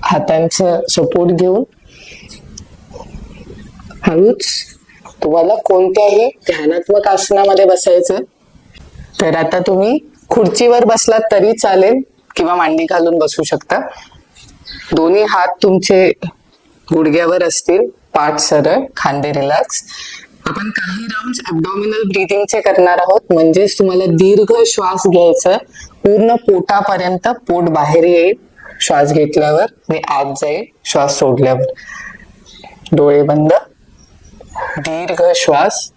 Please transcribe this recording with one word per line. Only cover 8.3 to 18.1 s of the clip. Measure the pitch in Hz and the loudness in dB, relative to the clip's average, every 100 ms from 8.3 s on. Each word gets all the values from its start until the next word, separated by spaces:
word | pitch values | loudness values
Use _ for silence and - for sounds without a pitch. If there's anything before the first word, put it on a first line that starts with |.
| _ _ - _ - - - - - | _ _ -20 _ -20 -20 -20 -20 -4
तर | 175 160 | -2 0
आता | 160 185 180 | -2 -2 -2
तुम्ही | 190 202 294 - _ _ | 0 0 -2 -6 _ _
खुर्चीवर | - 196 - 240 240 240 | 0 0 2 2 4 4
बसलात | 226 - 220 220 | 2 2 0 2
तरी | 208 196 226 | 2 2 0
चालेल | 220 185 190 254 269 _ _ - | 0 2 2 0 -4 _ _ -6
किंवा | 330 175 | -2 0
मांडी | 160 160 226 | 0 0 -2
घालून | 180 170 165 | 0 0 0
बसू | 156 - | -2 -2
शकता. | 151 175 - 196 269 - - - _ _ - - - - - 175 | -4 -6 -4 -6 -6 -16 -20 -20 _ _ -20 -20 -20 -20 -4 0
दोन्ही | 160 196 214 | 2 2 0
हात | 196 180 - | 0 -2 0
तुमचे | 202 185 185 190 185 - 170 - _ _ _ _ - | 0 0 2 2 2 0 -8 -14 _ _ _ _ -4
गुडघ्यावर | 165 156 151 170 180 | -2 0 0 0 0
असतील, | 175 160 - 180 240 - _ | -2 -4 -2 0 0 -6 _